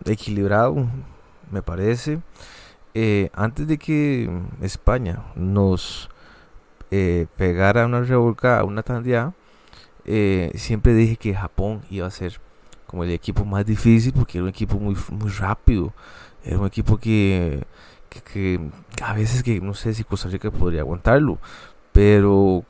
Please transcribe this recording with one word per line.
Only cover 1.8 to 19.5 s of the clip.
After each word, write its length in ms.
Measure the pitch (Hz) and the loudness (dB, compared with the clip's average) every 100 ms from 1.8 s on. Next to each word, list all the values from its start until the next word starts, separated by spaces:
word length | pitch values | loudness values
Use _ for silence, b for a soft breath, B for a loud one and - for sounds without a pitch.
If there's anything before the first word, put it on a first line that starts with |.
| 104 120 151 156 - B B B B B - | -2 -2 -4 -8 -8 B B B B B -10
Eh, 380 | 110 110 101 95 | -2 2 2 0
antes 340 | - 110 135 151 | -2 -4 -4 -4
de 120 | 151 | -4
que 520 | - 151 147 127 113 90 90 - | -2 0 0 -2 -4 -6 -8 -8
España 640 | 95 - - 127 98 82 - | -8 -2 0 0 -2 -6 -8
nos, 760 | - 90 101 95 92 - - - B B B B B _ - - | -6 -2 2 2 2 -4 -12 -16 B B B B B _ -20 -4
eh, 340 | 98 92 87 80 - | 0 0 0 -2 -2
pegara 500 | 92 87 95 117 117 | 0 2 4 4 2
una 160 | 123 | 0
revolcada, 600 | 123 127 117 113 123 113 | 2 2 2 2 2 2
una 220 | 101 104 | 0 -4
tandeada, 500 | 110 120 123 117 131 - B B B B B B | -6 -6 -2 0 -2 -8 B B B B B B
eh, 480 | - 107 101 92 85 | -4 0 2 2 -2
siempre 400 | 104 - 107 123 | -6 -4 2 4
dije 220 | 113 113 113 | 6 4 0
que 180 | 110 | -4
Japón 480 | 98 95 - 98 107 - | -4 -4 -4 -4 -4 -10
iba 160 | 98 90 | -8 -8
a 40 | |
ser 300 | - 87 - - _ - - - | -8 -10 -10 -20 _ -20 -20 -14
como 160 | 92 | -6
el 80 | 87 | -4
equipo 340 | 85 - 104 | -4 -4 -2
más 220 | 101 98 104 | 0 0 0
difícil 460 | 107 120 113 123 | 2 6 6 4
porque 260 | 127 117 87 | 0 0 -2
era 60 | |
un 60 | 92 | -4
equipo 280 | - 110 101 | -4 -4 -2
muy, 180 | 104 95 - | -2 -4 -6
muy 200 | 101 107 | -6 -6
rápido. 600 | 98 95 110 - 107 78 - B B B B | -4 -4 0 2 2 0 -8 B B B B
Era 140 | - 90 | -4 -2
un 60 | 98 | -2
equipo 320 | - 110 107 | -2 0 0
que, 640 | 113 110 98 92 85 69 - B B B - | 2 2 2 2 -2 -4 -10 B B B -20
que, 120 | - | -20
que 400 | - 101 95 90 76 - - - | -14 -6 -2 -2 -6 -14 -16 -10
a 120 | - | -6
veces 280 | 104 110 127 | -2 0 0
que 180 | 120 | -2